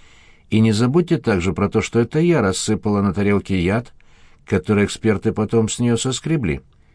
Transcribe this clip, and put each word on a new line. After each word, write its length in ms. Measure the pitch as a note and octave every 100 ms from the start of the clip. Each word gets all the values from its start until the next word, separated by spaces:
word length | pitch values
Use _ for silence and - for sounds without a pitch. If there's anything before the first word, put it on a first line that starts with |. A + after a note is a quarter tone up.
| - - - - _
И 100 | G#2+
не 120 | A2+
забудьте 440 | G#2 B2 D#3 E3+ D#3+
также 360 | A#2 G2 F2+
про 160 | E2+ G2
то, 120 | A2
что 200 | - A#2
это 180 | A#2 D#3
я 240 | E3+ D#3+
рассыпала 600 | G2+ F#2 - G#2+ G#2+ G#2
на 120 | G2
тарелке 440 | F#2 G2+ G2+ - F#2+
яд, 360 | F2 A2 A#2+ - - - - -
который 400 | - G2 - G#2
эксперты 480 | G2+ - A2 F#2 A2+
потом 360 | - G#2+ A#2 A2
с 100 | -
неё 180 | A#2+ A#2
соскребли. 640 | C3 C3 D3+ D#3+ G2 C#2 - _ _